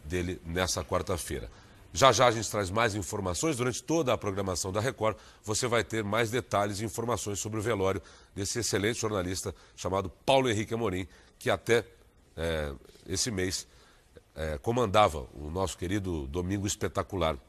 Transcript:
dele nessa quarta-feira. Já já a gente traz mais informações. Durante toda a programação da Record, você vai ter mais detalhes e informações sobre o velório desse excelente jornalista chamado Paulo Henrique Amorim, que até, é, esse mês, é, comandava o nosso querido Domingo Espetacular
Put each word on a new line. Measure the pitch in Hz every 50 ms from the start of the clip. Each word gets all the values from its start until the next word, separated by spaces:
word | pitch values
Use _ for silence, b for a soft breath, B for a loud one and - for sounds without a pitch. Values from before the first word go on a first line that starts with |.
| -
dele | 76 82 90 87 90 90 - -
nessa | 82 82 90 92 87 - 98 85
quarta-feira. | - 95 90 80 - 95 82 - - - 65 57 55 B B B B B B B B
Já | - 80 135 135
já | 117 98 127 123
a |
gente | 110 113 107 -
traz | - 107 101 87
mais | 92 110 117 117 98
informações. | 107 95 - - 101 98 92 87 - - 165 151 113
Durante | 123 127 117 -
toda | - - 156 165 156 123 113
a | 101
programação | - 104 98 95 98 95 92 87 - 98
da | 92 107
Record, | 104 131 117 - 107 110 101 B B B B B B
você | - 107 - -
vai | 123 117 117 104
ter | - - 113 107
mais | 101 101 113 120 110
detalhes | 110 127 107 - - 101 101 101 104 95
e | 110
informações | 110 - - 113 117 120 98 - 107 101 95
sobre | - 107 107 110
o | 98
velório | 117 113 98 95 95 95 95 B B B B B B B
desse | 90 98 92 - 120
excelente | 110 - - 101 95 107 120 -
jornalista | - 110 107 101 87 90 92 85 - 101 87 B B B B
chamado | B - 92 90 98 98 92 - - -
Paulo | - 135 135 131 127
Henrique | 110 101 113 - 113
Amorim, | 113 117 104 90 90 95 92 B B B B B _
que | - 123
até, | 107 95 - - 117 117 104 - - - - - _ _ - _ _
é, | - 82 82 80 78 76 73 69 - - - - - - -
esse | 90 92 - 127
mês, | 110 92 92 95 95 - - b b b b b b b b b b - _ _ _
é, | - 78 78 76 73
comandava | - 113 120 123 123 104 92 107 104 98 78 76 65 - -
o | 62 73 73
nosso | 80 92 95 90 - -
querido | 95 85 98 107 95 95 87 80 69 65
Domingo | 71 90 87 90 98 104 95 101
Espetacular | - - - 92 78 - 92 - - 95 85 80 76 65 -